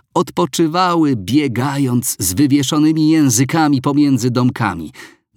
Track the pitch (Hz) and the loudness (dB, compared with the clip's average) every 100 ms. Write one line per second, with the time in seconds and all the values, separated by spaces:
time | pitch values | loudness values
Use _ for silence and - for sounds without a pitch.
0 | _ 165 175 - 175 - 165 170 185 170 | _ -4 -4 -4 -4 -2 -2 0 0 2
1 | 151 120 92 143 139 107 139 139 135 123 | 0 0 0 0 0 -2 -4 -2 0 0
2 | 117 - 85 90 143 143 135 156 151 156 | -2 -6 -4 0 2 2 0 2 2 2
3 | 151 160 143 127 131 165 151 139 143 143 | 2 4 2 2 0 0 0 0 0 2
4 | 147 131 127 120 123 - 110 85 76 - | 2 2 0 0 0 0 -4 -4 -10 -16
5 | - _ _ | -20 _ _